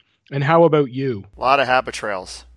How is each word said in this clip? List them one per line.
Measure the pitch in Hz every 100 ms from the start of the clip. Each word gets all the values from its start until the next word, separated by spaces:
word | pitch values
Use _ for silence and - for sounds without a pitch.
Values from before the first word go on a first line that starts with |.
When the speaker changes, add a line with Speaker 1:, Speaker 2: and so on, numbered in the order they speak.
| _ _ -
Speaker 1:
And | 139
how | 139 165 165
about | 151 135
you? | 127 139 101 95 -
Speaker 2:
A |
lot | 123 139
of | 127
habit | 127 117
trails. | - 107 92 92 - -